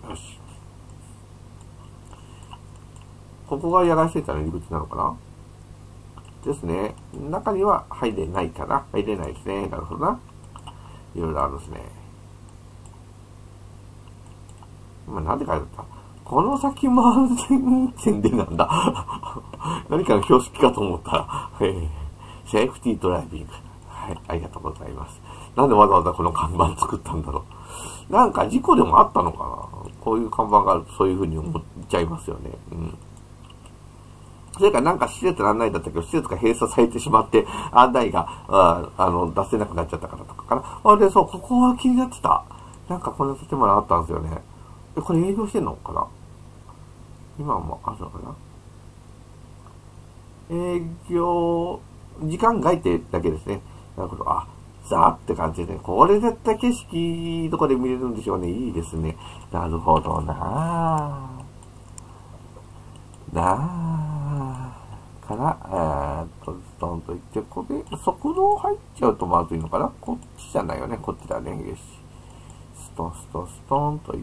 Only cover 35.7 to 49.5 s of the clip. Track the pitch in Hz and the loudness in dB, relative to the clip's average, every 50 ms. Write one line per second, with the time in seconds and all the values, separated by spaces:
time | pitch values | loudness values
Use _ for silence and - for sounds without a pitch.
35.7 | 92 87 80 82 80 82 82 - - 160 - - 92 87 117 110 117 - 113 107 | 0 -2 -4 -4 -6 -6 -4 -2 -2 -2 -2 -2 -2 0 2 2 2 2 0 0
36.7 | - 127 120 117 - 120 - - 110 110 110 - - 110 - - - - - - | 4 4 4 4 2 -2 0 4 4 4 4 6 4 4 4 2 -2 -8 -8 4
37.7 | - 120 127 123 123 127 117 92 82 92 - - - - - - 95 98 92 85 | 8 8 8 8 6 4 2 2 0 -2 -2 -4 -8 -12 -4 2 6 8 8 8
38.7 | 85 87 85 - - - 92 92 87 87 87 82 - 98 95 - 123 107 107 101 | 6 4 -2 -4 -2 0 2 2 2 0 0 0 -2 -2 -2 0 0 -2 -2 -2
39.7 | 87 82 80 - 85 78 - - - 92 95 - - - - - 120 131 - - | -2 -4 -4 -4 -6 -8 -8 -10 -12 -14 -16 -16 -16 -14 -4 -2 -2 -2 -2 -6
40.7 | - - - 220 208 208 208 196 - 202 - - - 180 - - 247 247 247 254 | -10 4 6 8 8 8 8 6 8 6 4 4 0 -10 -4 0 4 4 6 4
41.7 | 247 247 - 254 247 247 254 247 - - - - - - - - - - - - | 4 4 2 2 4 4 2 0 -4 -2 0 2 2 2 0 -6 -16 -18 -18 -18
42.7 | - - - - 175 175 - - - - 139 135 139 - - - - 139 117 101 | -20 -16 -10 -8 -8 -6 -6 -6 -4 -2 -2 -2 -2 -6 -6 -6 0 2 4 6
43.7 | 101 104 104 - 87 85 82 82 80 78 78 80 80 - - - - - - - | 6 4 4 4 2 2 2 0 -4 -4 -4 -6 -6 -8 -10 -14 -18 -20 -20 -20
44.7 | - - - - - 160 - - 170 165 175 190 196 226 214 208 - - 139 82 | -20 -20 -20 -12 -10 -6 -2 0 2 2 2 2 0 -2 -2 -2 -2 -2 -2 -2
45.7 | - - - - 80 80 - - - - - - - - - - - - - - | -6 -8 -10 -6 -4 -4 -4 -4 -6 -14 -20 -20 -20 -20 -20 -20 -20 -20 -20 -20
46.7 | - - - - - - - - - - - - - - 147 147 117 92 82 78 | -20 -20 -20 -20 -20 -20 -20 -20 -20 -20 -20 -16 -12 -8 -4 -2 -2 -2 -4 -6
47.7 | - - - - - - 90 - - - - - - - - - - - - - | -8 -8 -8 -8 -8 -8 -10 -14 -12 -14 -14 -14 -14 -16 -18 -20 -20 -20 -20 -20
48.7 | - - - - - - - - - - - - - - - - | -20 -20 -20 -20 -20 -20 -20 -20 -20 -20 -20 -20 -20 -20 -20 -20